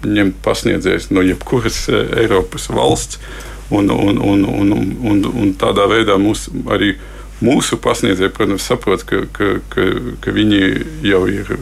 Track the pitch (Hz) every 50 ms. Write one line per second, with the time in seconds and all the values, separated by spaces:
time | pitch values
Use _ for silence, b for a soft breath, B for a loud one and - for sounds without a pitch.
0 | - - 104 104 101 95 - - - - - - - 113 95 - - 92 92 -
1 | - - 101 95 92 92 87 - - - - 123 110 110 - - - - 123 107
2 | 113 - - 120 113 110 101 92 92 - - - - - 113 123 127 143 160 -
3 | - - - B B B B B B B B B B B - 101 101 101 101 -
4 | 101 101 98 98 98 101 101 101 98 - - - 101 98 107 117 95 95 101 113
5 | 123 107 104 101 98 - - 120 104 98 95 - 113 113 104 101 101 98 107 113
6 | 107 101 98 98 101 107 101 - - - - - - - 107 95 101 101 95 B
7 | B B B B B B B - 107 117 147 - - - - - - 123 117 -
8 | 120 113 95 90 95 95 - - 110 98 98 92 - - 123 120 - 104 95 87
9 | - - 95 98 95 - - - 104 98 98 98 - - - - 95 98 - -
10 | 123 - - - - 104 101 104 107 107 104 98 95 95 - - - - - -
11 | - 101 98 92 92 98 101 98 101 101 - -